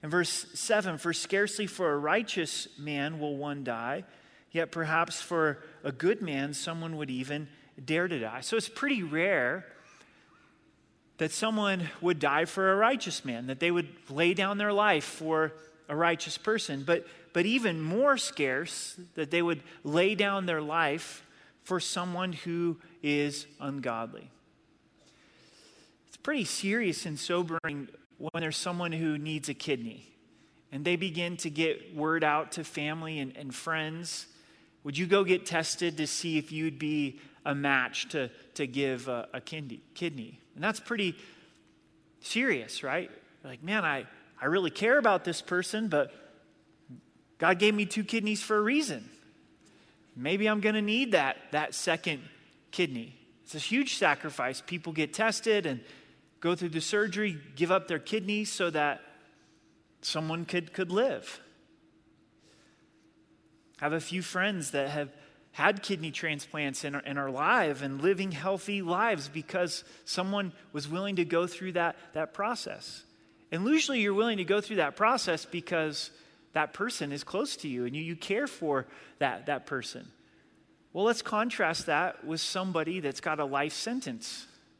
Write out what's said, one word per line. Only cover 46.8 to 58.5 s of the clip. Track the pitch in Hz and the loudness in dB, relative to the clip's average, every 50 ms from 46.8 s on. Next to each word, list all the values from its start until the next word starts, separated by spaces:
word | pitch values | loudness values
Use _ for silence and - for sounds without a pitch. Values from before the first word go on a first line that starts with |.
| _ - 127 - _ _ _ - _ _ _ | _ -20 -20 -20 _ _ _ -20 _ _ _
God | _ 165 165 190 | _ 4 4 6
gave | 175 202 214 214 | 6 6 4 6
me | 208 208 | 4 0
two | 185 - 220 202 | 0 0 -4 -2
kidneys | 208 - 226 208 214 214 208 - | 0 0 0 0 0 -2 -2 0
for | - 214 | 2 2
a | 208 | 2
reason. | 208 220 269 302 311 240 156 117 104 - - - - - - - - _ _ _ _ - - - - _ _ _ _ _ - | 4 4 2 2 0 0 -4 -8 -8 -14 -20 -20 -20 -20 -20 -20 -20 _ _ _ _ -20 -20 -20 -20 _ _ _ _ _ -12
Maybe | 123 123 147 185 196 214 214 | -6 -2 0 0 2 4 2
I'm | 214 208 | 2 4
gonna | 196 214 214 214 | 2 2 2 2
need | 208 208 214 240 269 240 202 | 2 2 2 2 2 4 4
that, | 165 139 135 - - - - | 4 4 4 -2 -4 -8 -2
that | - 151 151 - - | -2 -2 -2 -2 -4
second | - - 185 160 160 - 180 151 135 - - - - - - - _ _ _ | -4 0 0 0 0 0 -4 -4 -4 -6 -14 -20 -20 -20 -20 -20 _ _ _
kidney." | - - 180 156 131 117 117 - - - - - - _ _ | -2 0 0 0 0 -6 -8 -10 -14 -20 -20 -20 -20 _ _
It's | - - | -12 -10
a | 151 | -8
huge | 143 - 214 262 285 254 - | -4 0 2 2 2 0 0
sacrifice. | - 202 160 143 - - 156 135 - 127 127 135 - - | 2 4 4 2 2 -2 -8 -4 -2 -4 -2 -4 -6 -8
People | - 180 175 - 170 | -8 -8 -6 -6 -4
get | 156 156 156 147 - | 0 0 -2 -2 0
tested | - 220 226 208 - - 226 214 208 170 | 0 0 2 2 0 2 2 2 2 2
and | 156 131 120 - - - - - - - _ _ _ _ _ | 0 -2 -4 -6 -14 -20 -20 -20 -20 -20 _ _ _ _ _
go | - 170 180 | 0 0 0
through | 175 185 170 | 0 -2 -4
the | 156 160 | -4 -4
surgery, | 156 - 214 208 214 214 170 202 214 208 170 147 139 - 139 | -2 0 2 2 2 2 0 0 0 0 -2 -4 -12 -16 -2
give | 131 165 170 | 0 2 4
up | 185 190 - - | 4 2 4 0
their | 175 151 | -4 -4
kidneys | - - 208 220 185 190 208 208 214 | -2 -2 -2 -2 0 0 -2 -2 -2
so | 202 | -4